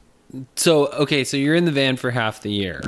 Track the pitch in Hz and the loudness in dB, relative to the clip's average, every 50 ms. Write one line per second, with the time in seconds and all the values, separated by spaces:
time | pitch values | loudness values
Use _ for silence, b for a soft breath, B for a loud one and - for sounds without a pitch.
0 | _ _ _ _ _ - - 131 131 - - - - 170 160 147 143 - - 143 | _ _ _ _ _ -18 -16 -16 -16 -12 -6 0 2 4 4 4 4 2 0 -2
1 | 147 139 156 139 127 - - 139 139 147 160 170 175 170 147 139 135 131 131 127 | -2 0 0 -2 -2 -2 -2 0 2 2 2 2 2 2 2 2 2 0 0 -2
2 | - 127 120 127 113 110 107 - - 104 104 101 98 92 80 69 - | -2 -2 -2 0 -2 -2 -4 -6 -6 -4 -2 -2 -2 -4 -6 -4 -2